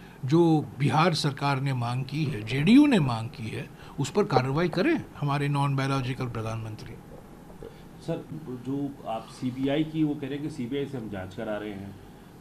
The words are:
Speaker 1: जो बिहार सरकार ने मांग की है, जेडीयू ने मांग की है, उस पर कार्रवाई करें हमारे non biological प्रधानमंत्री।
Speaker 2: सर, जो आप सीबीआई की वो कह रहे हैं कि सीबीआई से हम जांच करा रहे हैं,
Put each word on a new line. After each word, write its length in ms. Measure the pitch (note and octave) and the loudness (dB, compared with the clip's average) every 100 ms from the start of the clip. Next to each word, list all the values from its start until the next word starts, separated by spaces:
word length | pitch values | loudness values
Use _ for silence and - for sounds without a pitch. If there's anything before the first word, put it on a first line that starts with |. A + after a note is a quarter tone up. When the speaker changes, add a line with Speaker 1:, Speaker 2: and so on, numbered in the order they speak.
| - - | -18 -8
Speaker 1:
जो 420 | B2+ E3 E3+ D#3 A2 G2 | 4 6 6 4 2 0
बिहार 360 | C3+ C#3+ F3 | 2 4 4
सरकार 460 | D#3 D3 - C#3+ C3+ | 2 0 -2 0 0
ने 120 | C#3 | 0
मांग 320 | B2+ A#2+ B2+ | -2 -2 -2
की 200 | C3+ D3 | -2 -2
है, 180 | D3 G#2+ | -2 -2
जेडीयू 440 | A2 C3+ D#3+ B3+ D4 | -2 2 8 10 10
ने 120 | A3 | 8
मांग 300 | C3+ A2+ A2+ | 4 0 -4
की 200 | - A2 | -8 -8
है, 220 | - - - - - | -8 -10 -14 -10 -4
उस 100 | C3 | -2
पर 140 | - | 2
कार्रवाई 440 | - - C3 C#3+ F3 | 2 2 2 2 0
करें 360 | E3+ C4+ C#4+ - - | 2 2 2 -2 -4
हमारे 280 | C#3+ C#3+ C#3+ | -2 0 0
non 200 | C#3+ C#3+ | 2 2
biological 640 | C3+ C3+ C#3 B2+ C3 B2 | 2 0 0 -2 -4 -4
प्रधानमंत्री। 600 | A2+ A2 A2+ A2 G#2+ - - - - - - - - - - - - C#3+ | -4 -6 -6 -8 -12 -12 -14 -16 -18 -18 -20 -18 -16 -16 -16 -18 -12 -6
Speaker 2:
सर, 180 | B2+ - D#3 B2 B2 B2 | -6 -6 -12 -10 -8 -6
जो 240 | C#3 C#3 - - | -4 -4 -6 -8
आप 220 | A2+ A2 | -8 -8
सीबीआई 540 | - B2+ B2+ C3+ D3 | -8 -6 -2 0 2
की 200 | D#3 D#3 | 0 2
वो 100 | D3+ | 0
कह 120 | C#3 C3+ | 0 -4
रहे 40 | |
हैं 120 | C#3+ | -6
कि 80 | D3+ | -6
सीबीआई 360 | - A#2 C#3+ C#3 | -6 -4 -4 -4
से 120 | C3 | -6
हम 120 | G#2+ | -8
जांच 240 | G2+ F#2+ | -8 -8
करा 220 | A#2+ A2 G#2 | -8 -6 -6
रहे 140 | G#2+ | -6
हैं, 380 | G2 G2 G2 - - - - | -8 -10 -14 -18 -20 -20 -20